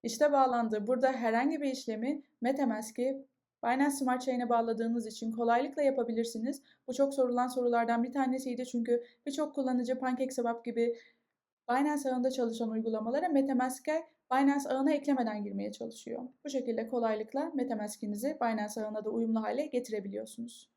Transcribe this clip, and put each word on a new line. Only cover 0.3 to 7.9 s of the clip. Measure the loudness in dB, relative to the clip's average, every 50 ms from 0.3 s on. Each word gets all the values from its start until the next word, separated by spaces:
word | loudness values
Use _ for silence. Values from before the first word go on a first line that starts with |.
bağlandı. | 6 6 4 4 4 2 2 0 0 -2 0
Burada | 0 2 4 4 2
herhangi | 2 2 0 2 2 2 2 2 0 0
bir | 0 -2
işlemi | -2 -2 -6 -6 -4 -2 -2 -2 -4 -4 -8 _ _ _
MetaMask'i | -2 0 0 2 0 0 0 -2 -6 -8 -4 -2 -2 -2 -2 -4 -8 _ _ _ _ _ _ _ -2
Binance | 0 2 4 4 2
Smart | 2 0 0 0 0 0
Chain'e | 0 -2 -2 -2 0 2
bağladığınız | 2 2 2 2 0 0 0 0 0 -2 -4
için | -6 -8 -6 -6 -6
kolaylıkla | -2 0 2 4 4 4 2 0 0 2
yapabilirsiniz. | 2 2 2 2 -2 0 0 -2 -2 -2 -4 -4 -4 -4 -4 -6 _ _ _ _ _ -8
Bu |
çok | 0 0 0 2 2
sorulan | 2 2 2 2 0 0 0
sorulardan | -2 0 0 2 2 2 2 2